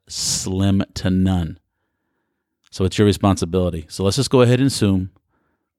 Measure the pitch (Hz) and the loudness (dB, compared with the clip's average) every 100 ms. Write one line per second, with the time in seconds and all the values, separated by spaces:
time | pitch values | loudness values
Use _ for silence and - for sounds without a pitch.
0 | - - - - 98 95 98 98 - - | -14 -8 -6 -6 -4 0 2 0 -2 -4
1 | 92 92 95 92 80 - _ _ _ _ | -2 0 2 0 -4 -10 _ _ _ _
2 | _ _ _ _ _ _ _ - 95 - | _ _ _ _ _ _ _ -4 -2 2
3 | 104 92 101 92 87 92 90 82 - - | 2 4 2 0 0 -2 -2 -4 -10 -4
4 | 98 135 127 131 120 127 135 - 104 95 | -2 -2 2 4 4 2 0 0 2 0
5 | 95 _ _ _ _ _ _ | -2 _ _ _ _ _ _